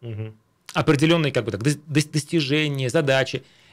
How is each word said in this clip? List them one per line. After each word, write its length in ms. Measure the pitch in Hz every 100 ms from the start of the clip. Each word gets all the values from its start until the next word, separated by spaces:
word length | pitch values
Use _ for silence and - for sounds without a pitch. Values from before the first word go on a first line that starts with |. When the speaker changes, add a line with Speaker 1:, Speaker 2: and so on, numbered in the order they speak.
Speaker 1:
Мгм. 340 | 117 107 110 - _ _ -
Speaker 2:
Определенные, 580 | - 123 143 160 170 143
как 140 | 127 110
бы 60 |
так, 120 | 98
дос-, 160 | 131 147 -
дос-, 240 | 151 -
достижения, 800 | 156 - 170 135 151 151 139 127
задачи. 540 | 160 143 135 135 - - _ _